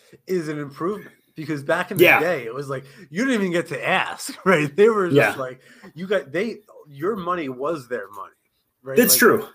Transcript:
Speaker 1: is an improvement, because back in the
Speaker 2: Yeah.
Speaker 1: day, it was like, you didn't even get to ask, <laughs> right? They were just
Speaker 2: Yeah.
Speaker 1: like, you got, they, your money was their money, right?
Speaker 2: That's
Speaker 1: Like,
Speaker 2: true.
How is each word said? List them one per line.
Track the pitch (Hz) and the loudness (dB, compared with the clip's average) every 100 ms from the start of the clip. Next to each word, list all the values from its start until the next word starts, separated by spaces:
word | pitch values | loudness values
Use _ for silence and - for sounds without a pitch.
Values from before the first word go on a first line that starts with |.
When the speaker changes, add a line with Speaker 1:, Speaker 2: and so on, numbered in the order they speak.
| _ 143 - | _ -20 -6
Speaker 1:
is | 185 156 | -4 -4
an | 151 | -8
improvement, | 143 139 165 208 - _ _ - | -10 -8 -8 -8 -12 _ _ -14
because | 151 151 | -8 -6
back | 135 165 185 | -4 -4 -2
in | 196 | 2
the | 175 | 4
Speaker 2:
Yeah. | 139 | 4
Speaker 1:
day, | 156 151 117 | 2 -2 -6
it | |
was | 127 139 | -10 -10
like, | 135 - - 175 | -10 -12 -20 -10
you | 165 269 | -4 -2
didn't | 233 | 0
even | 190 | 0
get | 175 160 | -2 -4
to | 135 120 | -6 -2
ask, | 180 131 - - - | -2 -2 -6 -12 -4
<laughs> | 185 | 2
right? | 175 147 | 2 2
They | 143 214 | 4 4
were | 214 180 | 6 2
just | 139 110 117 | 4 4 0
Speaker 2:
Yeah. | |
Speaker 1:
like, | 127 127 _ - 190 | -8 -12 _ -20 -20
you | 151 185 | -14 -4
got, | 196 - | -2 -2
they, | 151 226 - - - - | -4 -4 -6 -16 -20 -20
your | 139 170 220 | -8 -6 -4
money | 175 180 143 | -4 -4 -6
was | 127 143 165 117 | -6 -6 -6 -6
their | 120 98 | -8 -8
money, | 101 90 _ _ _ _ _ | -16 -18 _ _ _ _ _
right? | 127 135 | 0 4
Speaker 2:
That's | 247 | 4
Speaker 1:
Like, | - | 6
Speaker 2:
true. | 220 113 - | 6 4 0